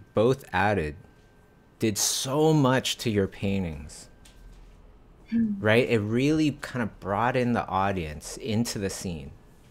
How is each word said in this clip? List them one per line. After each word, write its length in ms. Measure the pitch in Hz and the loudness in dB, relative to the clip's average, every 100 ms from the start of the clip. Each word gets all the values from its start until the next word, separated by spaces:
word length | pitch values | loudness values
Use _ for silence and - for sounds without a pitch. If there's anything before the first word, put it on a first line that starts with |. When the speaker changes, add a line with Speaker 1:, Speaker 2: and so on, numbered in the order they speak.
| - | -6
Speaker 1:
both 300 | - 113 135 - | 2 2 2 -2
added 440 | 92 101 101 76 73 - _ _ _ _ _ _ - | 0 2 2 -2 -6 -16 _ _ _ _ _ _ -4
did 200 | 110 101 | -2 0
so 540 | - - 135 139 156 | -2 -2 -2 2 4
much 420 | 156 131 131 - - | 6 4 2 0 -4
to 120 | 120 | -2
your 160 | 104 95 | 0 0
paintings. 800 | - 101 98 90 76 76 - - - - - - - - - - - - - - | -2 -2 -2 -4 -6 -12 -18 -20 -20 -20 -20 -20 -20 -20 -20 -20 -20 -20 -20 -4
Speaker 2:
Hmm. 240 | 233 226 202 | 0 0 0
Speaker 1:
Right? 280 | 107 113 131 | 2 4 4
It 100 | 117 | 2
really 520 | 104 117 139 156 156 | 2 0 2 2 2
kind 300 | - - 127 | -2 -6 -6
of 160 | 110 - | -6 -6
brought 360 | 92 101 117 127 | -4 0 0 0
in 160 | 120 | 0
the 140 | 113 - | 0 0
audience 680 | 95 98 95 80 76 - - | 0 0 -2 -4 -8 -12 -10
into 420 | - 107 117 117 | -4 -2 -2 -4
the 120 | 98 | -6
scene. 420 | - 98 80 69 - - - - | -6 -8 -8 -12 -18 -20 -20 -20